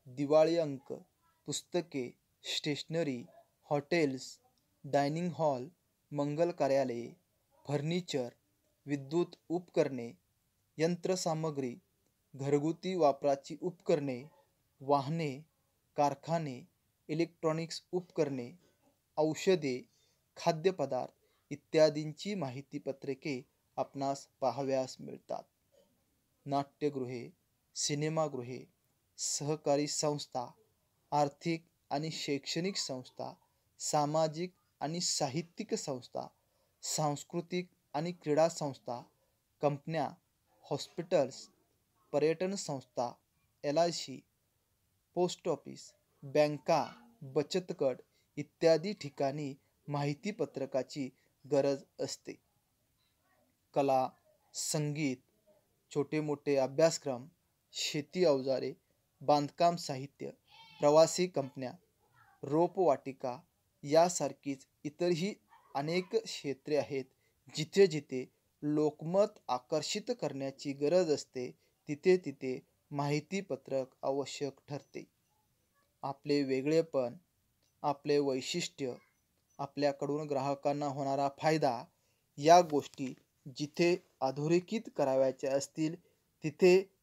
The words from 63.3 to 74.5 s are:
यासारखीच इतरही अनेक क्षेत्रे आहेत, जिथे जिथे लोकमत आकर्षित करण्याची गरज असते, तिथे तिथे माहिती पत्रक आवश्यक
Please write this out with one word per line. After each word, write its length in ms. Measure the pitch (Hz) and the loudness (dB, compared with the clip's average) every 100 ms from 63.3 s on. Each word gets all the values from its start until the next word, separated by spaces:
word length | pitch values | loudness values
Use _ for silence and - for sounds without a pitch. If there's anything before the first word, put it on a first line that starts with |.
| 127 - _ _ _ | -8 -14 _ _ _
यासारखीच 840 | 143 160 175 - 143 - 139 131 - _ | 2 4 4 2 -4 -6 -8 -8 -10 _
इतरही 500 | 147 - 175 165 190 - _ - _ - | -12 -2 0 2 0 -4 _ -20 _ -6
अनेक 400 | 151 175 185 220 | -2 -2 -2 -4
क्षेत्रे 640 | 226 - 147 131 - 147 | -4 -8 -6 -8 0 0
आहेत, 280 | 123 135 127 _ _ _ - - | 0 -4 -6 _ _ _ -12 -6
जिथे 320 | 156 196 196 | 0 6 6
जिथे 440 | 151 - 131 127 _ _ _ | 4 -4 -8 -8 _ _ _
लोकमत 800 | 147 151 151 147 156 185 214 - - | -2 2 0 -2 -2 2 2 0 -6
आकर्षित 640 | 123 - 156 143 208 - 240 | -6 -2 -4 -2 -6 -4 -4
करण्याची 520 | 147 135 135 135 147 | -4 -4 -8 -6 -8
गरज 380 | 139 147 180 170 | -2 2 4 4
असते, 400 | 139 - 131 127 - _ _ - | 0 -2 -8 -10 -12 _ _ -10
तिथे 300 | 147 185 180 | 0 4 4
तिथे 420 | 180 143 131 123 - _ _ | 2 -8 -6 -6 -10 _ _
माहिती 500 | 143 143 151 - 196 | -4 -2 -2 -2 -8
पत्रक 460 | 190 131 - 135 127 _ | -6 -8 -4 -4 -4 _
आवश्यक 500 | 135 139 131 - 139 | -4 -2 -4 -6 -8